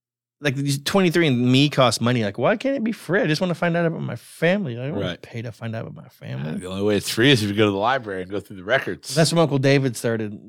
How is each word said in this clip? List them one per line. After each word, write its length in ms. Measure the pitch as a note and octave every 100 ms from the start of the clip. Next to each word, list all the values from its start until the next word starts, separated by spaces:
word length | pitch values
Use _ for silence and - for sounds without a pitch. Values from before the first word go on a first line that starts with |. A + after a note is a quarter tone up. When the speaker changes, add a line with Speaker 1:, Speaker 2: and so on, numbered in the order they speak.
| _ _ _ _
Speaker 1:
like, 140 | C#3+ C3+
these 260 | C#3+ C#3
twenty-three 420 | - G3 F3+ E3+ E3
and 220 | A#2+ B2
me 160 | C3 C#3+
cost 320 | C#3 B2 -
money. 200 | A#2+ B2 G#2
Like, 120 | G2
why 200 | C#3+ A3
can't 180 | C4 C#4
it 80 |
be 80 | A3+
free? 300 | G#3+ - F#3+
I 60 | F#3+
just 120 | D#3
wanna 160 | F#3 D#3+
find 220 | F3 E3+
out 80 | E3
about 160 | E3
my 160 | C3+ A#2+
family. 600 | - - E3 G3+ E3 A#2
I 100 | C3+
don't 80 | D#3+
wanna 100 | F2+
Speaker 2:
Right. 140 | E2+
Speaker 1:
pay 200 | - A#2
to 120 | A#2
find 200 | - A#2
out 100 | A2 C#3+
about 80 | -
my 140 | B2
family. 420 | _ - C3 D#2
Speaker 2:
Yeah, 60 | D#2+
the 80 | F2+
only 160 | F#2+
way 140 | G#2 G2+
it's 100 | -
free 220 | - C3
is 100 | B2+
if 60 | G2+
you 60 | G2+
go 80 | G#2+
to 60 |
the 60 | G2
library 460 | A2 C3+ A2 F#2+
and 80 | F#2
go 100 | G2+
through 160 | - F#2+
the 60 | F2+
records. 500 | C3+ - E2 - C#3
Speaker 1:
That's 160 | E3
what 60 | E3+
my 40 |
Uncle 140 | D3+ C#3+
David 380 | C3+ C#3 C3+ A2
started. 420 | A#2+ A2+ G#2+ G#2